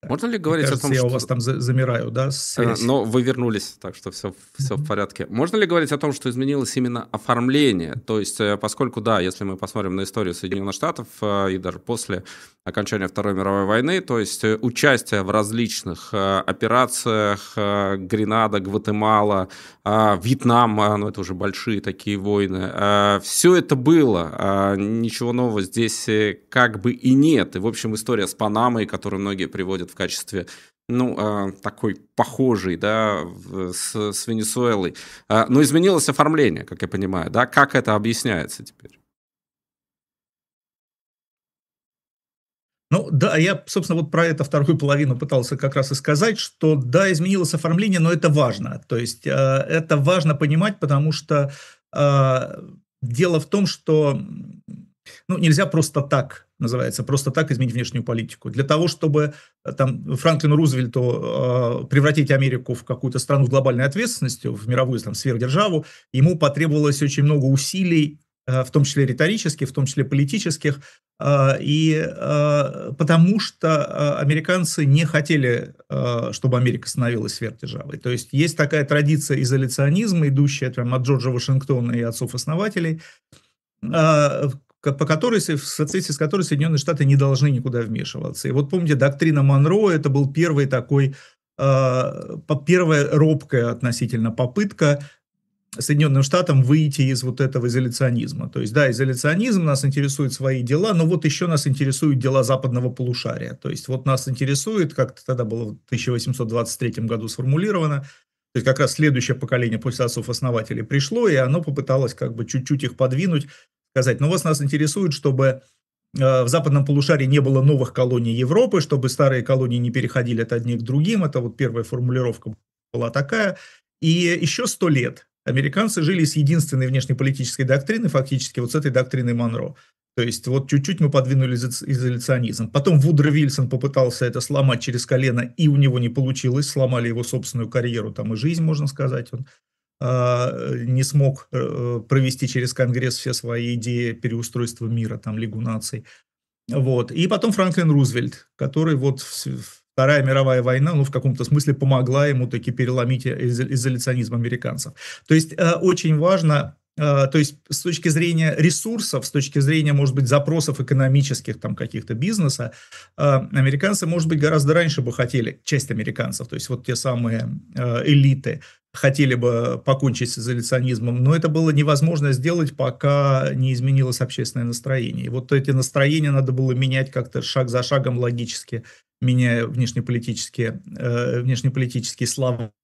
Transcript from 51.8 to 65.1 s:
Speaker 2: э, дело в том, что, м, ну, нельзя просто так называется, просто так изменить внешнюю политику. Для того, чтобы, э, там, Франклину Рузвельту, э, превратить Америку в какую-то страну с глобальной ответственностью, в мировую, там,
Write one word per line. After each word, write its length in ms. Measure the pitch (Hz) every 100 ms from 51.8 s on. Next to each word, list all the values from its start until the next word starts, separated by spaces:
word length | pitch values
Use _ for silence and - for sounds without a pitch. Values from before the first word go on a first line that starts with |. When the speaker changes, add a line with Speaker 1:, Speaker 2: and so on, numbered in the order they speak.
| _ -
Speaker 2:
э, 640 | 131 135 131 131 120 - - - _ _
дело 380 | 123 117 180 160
в 60 | 156
том, 200 | 202 190
что, 460 | - - 156 147
м, 500 | 139 - - - - - - - _ - - _
ну, 80 | 185
нельзя 280 | 170 151 190
просто 340 | - - 147
так 420 | 139 139 - - _ _
называется, 440 | 151 123 65 -
просто 280 | 123 139 139
так 200 | 127 156
изменить 220 | 120 127
внешнюю 300 | 120 113 123
политику. 460 | 113 117 113 - -
Для 140 | -
того, 240 | 135 151 170
чтобы, 460 | - 160 147 151 - _ _ -
э, 60 |
там, 420 | - 127 113 - 131
Франклину 400 | 165 156 151 147
Рузвельту, 460 | 156 131 127 131 123 - - 131 127 123 120 123
э, 40 | 131
превратить 440 | 139 143 151 139
Америку 420 | 135 135 123 -
в 100 | 123
какую-то 360 | - 123 131 131
страну 260 | - 139 131
с 40 |
глобальной 360 | 135 131 120 139
ответственностью, 680 | 139 233 - 127 - -
в 140 | 110 107
мировую, 320 | 123 131 120
там, 140 | 104